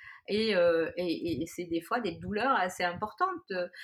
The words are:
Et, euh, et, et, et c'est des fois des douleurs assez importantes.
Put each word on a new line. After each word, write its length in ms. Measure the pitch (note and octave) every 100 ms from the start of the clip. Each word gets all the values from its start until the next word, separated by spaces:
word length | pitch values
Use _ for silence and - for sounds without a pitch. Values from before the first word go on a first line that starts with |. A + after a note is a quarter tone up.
| - - -
Et, 280 | G#3 A3 F#3+
euh, 360 | E3+ E3 D#3+ -
et, 140 | F3+
et, 300 | D3 F3 C#3
et 40 | E3
c'est 180 | - F3
des 160 | E3
fois 180 | E3 B3
des 120 | G#3
douleurs 440 | E3 F3 G#3 B3+ A#3
assez 280 | F#3 -
importantes. 680 | F3+ F3 G#3+ - F4+ F4 - F#3 F3+ -